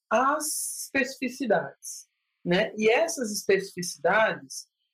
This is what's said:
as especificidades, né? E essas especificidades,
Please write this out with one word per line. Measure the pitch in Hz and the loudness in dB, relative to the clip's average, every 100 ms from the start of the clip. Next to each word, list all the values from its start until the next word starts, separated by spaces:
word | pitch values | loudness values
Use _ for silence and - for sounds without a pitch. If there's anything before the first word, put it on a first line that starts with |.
| - | -2
as | 220 262 302 302 - - - | 2 2 0 -2 -6 -6 -8
especificidades, | - 277 262 - 254 - 254 175 139 - - - - _ _ _ | -4 -2 -2 -4 -8 -4 0 0 0 -10 -14 -16 -18 _ _ _
né? | 175 175 220 214 | 0 2 0 2
E | 214 | 4
essas | 254 330 285 220 | 4 2 -2 -6
especificidades, | 208 - 196 190 - 180 - 170 208 214 151 135 - - _ _ | -4 2 2 0 -8 -8 -2 2 4 2 0 -10 -16 -16 _ _